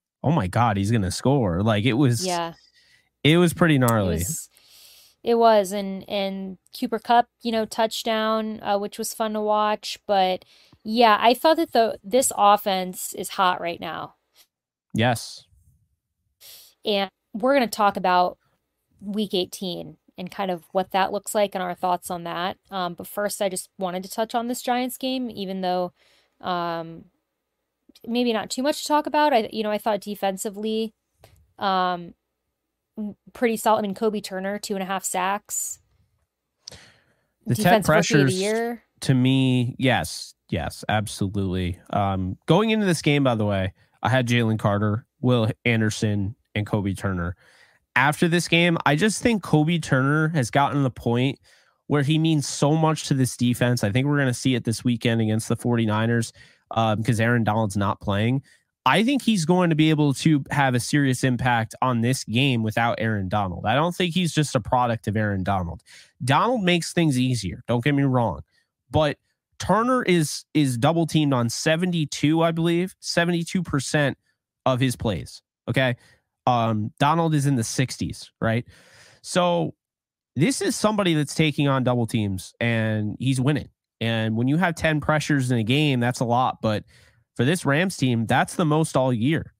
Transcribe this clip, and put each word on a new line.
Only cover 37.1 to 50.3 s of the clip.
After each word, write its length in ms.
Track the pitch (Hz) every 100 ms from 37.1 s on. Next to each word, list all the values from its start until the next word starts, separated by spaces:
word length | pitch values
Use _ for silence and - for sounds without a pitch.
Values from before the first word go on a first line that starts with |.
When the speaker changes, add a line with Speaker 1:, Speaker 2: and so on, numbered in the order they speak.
| _ _ _ 220
Speaker 1:
The 80 | -
ten 80 |
Speaker 2:
Defensive 20 | 185
Rookie 120 | 214
of 60 |
the 40 | 165
Speaker 1:
pressures 520 | 156 - 151 135 185
Speaker 2:
Year. 440 | 202 220 233 240 _ -
Speaker 1:
to 120 | - 131
me, 600 | 127 135 131 127 117 -
yes, 560 | 127 104 82 - - - -
yes, 360 | 92 - - -
absolutely. 920 | 107 101 - 98 104 95 90 87 90 -
Um, 460 | 101 98 95 92 - -
going 240 | 165 220
into 160 | 220 196
this 160 | 165
game, 220 | 151 143
by 100 | 135 110
the 100 | 104
way, 280 | 98 92 - _ -
I 60 | 107
had 180 | 131 120
Jalen 320 | 120 113 110
Carter, 460 | 110 101 107 107 - -
Will 280 | 127 123 110 - 120
Anderson, 720 | 113 110 - 110 104 98 - _ 107
and 120 | 104
Kobe 260 | 107 98
Turner. 420 | 90 101 90 85 - _ _ _ _ _ 120
After 320 | 139 151 175
this 200 | 175 -
game, 300 | 170 175 165 139
I 100 | 151
just 260 | 208 -
think 220 | 247 214
Kobe 340 | - 156 151 170
Turner 520 | - 135 135 156
has 200 | 156